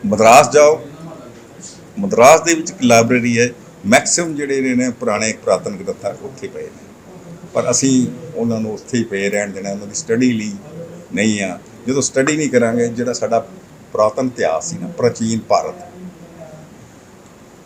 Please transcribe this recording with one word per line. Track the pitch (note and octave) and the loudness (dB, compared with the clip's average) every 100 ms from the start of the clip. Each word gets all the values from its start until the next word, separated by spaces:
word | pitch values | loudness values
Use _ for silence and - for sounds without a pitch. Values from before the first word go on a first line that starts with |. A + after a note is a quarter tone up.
| G2+ | -2
ਮਦਰਾਸ | G2+ A2 B2+ D3 | 4 8 8 8
ਜਾਓ, | D3 D3+ D#3 - - D#3+ - - - - - - - - - | 6 6 4 -4 -16 -18 -18 -20 -20 -20 -20 -20 -20 -18 -8
ਮਦਰਾਸ | G2 - B2 D#3+ | -4 6 8 8
ਦੇ | D#3+ | 4
ਵਿੱਚ | D#3+ D#3+ | -2 -2
ਇੱਕ | - | -2
ਲਾਇਬ੍ਰੇਰੀ | B2 A#2 A#2 B2 A#2+ A#2 | 4 4 6 2 2 0
ਹੈ, | A#2+ - - - G2 | 0 -2 -20 -10 2
ਮੈਕਸਿਮਮ | C3 - - E3+ | 2 2 -2 -2
ਜਿਹੜੇ | D3 C#3+ C#3 | -4 -4 -2
ਨੇ, | C3 | 0
ਨੇ | B2 B2+ | 0 -2
ਪੁਰਾਣੇ | A#2 A#2+ G#2 A2 | -2 -2 -2 -2
ਪੁਰਾਤਨ | G#2+ - F#2+ A2 G2 | -4 0 0 -2 -10
ਗ੍ਰੰਥ | F#2+ - G2+ | -10 -8 -8
ਆ, | - | -8
ਉੱਥੇ | G2+ - F#2+ | -14 -12 -14
ਪਏ | D#2 | -12
ਨੇ, | D2 - - - - - - - - | -14 -16 -20 -20 -20 -20 -20 -20 -8
ਪਰ | - A#2 | -4 -2
ਅਸੀਂ | B2 C3+ C3 A#2+ - - | 0 2 2 0 -4 -12
ਉਹਨਾਂ | - A#2 A2 | -6 -4 -2
ਨੂੰ | A2 | -4
ਉੱਥੇ | G#2 - B2 | -8 -6 -4
ਹੀ | |
ਪਏ | A2 G2 G2+ | -2 -2 -2
ਰਹਿਣ | G#2 G#2 | -2 -4
ਦੇਣਾ, | G2 G2 | -6 -8
ਉਹਨਾਂ | G2+ G2+ | -8 -8
ਦੀ | |
ਸਟੱਡੀ | - - A#2 B2+ | -12 -4 0 2
ਲਈ | A2+ G#2+ G2 - - - - - | 0 -4 -10 -14 -16 -16 -18 -10
ਨਹੀਂ | F2+ A2 G#2 | 0 0 0
ਆ। | F#2+ F2 - - A#2 | -4 -8 -16 -12 -4
ਜਦੋਂ | C3+ | -4
ਸਟੱਡੀ | B2+ C3 C3+ D3+ | -2 0 0 0
ਨਹੀਂ | D3 | 0
ਕਰਾਂਗੇ, | B2 A#2 A#2 A#2+ | 2 2 0 -2
ਜਿਹੜਾ | A#2 B2 | -2 -6
ਸਾਡਾ | A#2 A2 A2+ - - - - - | -4 -2 -2 -2 -18 -20 -20 -10
ਪੁਰਾਤਨ | - G#2+ - C3 | 0 0 2 -4
ਇਤਿਹਾਸ | A#2+ E2+ D#2+ - | -2 -2 -2 -4
ਸੀ | - | -10
ਨਾ, | F2 | -10
ਪ੍ਰਾਚੀਨ | - A#2 A#2 A2+ A2+ | -2 -2 0 -4 -4
ਭਾਰਤ, | G2+ F#2+ D#2 - - F3+ F3+ - E3 E3 D#3+ D#3 D3+ - - - - - - - - - | 0 0 0 -10 -18 -18 -20 -20 -20 -20 -20 -20 -20 -20 -20 -20 -20 -20 -20 -20 -20 -20